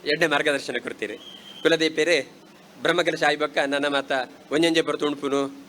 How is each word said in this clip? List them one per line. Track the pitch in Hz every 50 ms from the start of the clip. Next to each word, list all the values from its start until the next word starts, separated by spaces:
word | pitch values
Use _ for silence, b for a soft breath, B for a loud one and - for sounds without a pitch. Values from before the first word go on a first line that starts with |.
| -
ಎಡ್ಡೆ | 143 147 160 170
ಮಾರ್ಗದರ್ಶನ | 160 147 143 147 151 143 135 - - 127 120
ಕೊಡ್ತೀರಿ. | - - - - 110 101 107 - - - - - - - - -
ಕುಲದೀಪೇರೆ | - 160 165 160 160 156 156 156 156 165 175 143 127 - - - - - - - - - - -
ಬ್ರಹ್ಮಕಲಶ | - 156 165 175 165 160 160 160
ಆಯ್ಬಕ್ಕ | 160 147 151 147 151 147 143 175
ನನ್ನ | 147 139 143 143 143
ಮಾತ | 147 143 139 135 - 143 131 123 120 - - - -
ಒಂಜೊಂಜೆ | 135 156 170 170 165 165
ಪೊರ್ತು | 151 147 147 143 147
ಉಣ್ಪುನು | 147 147 143 143 139 135 139 139 139 139 - -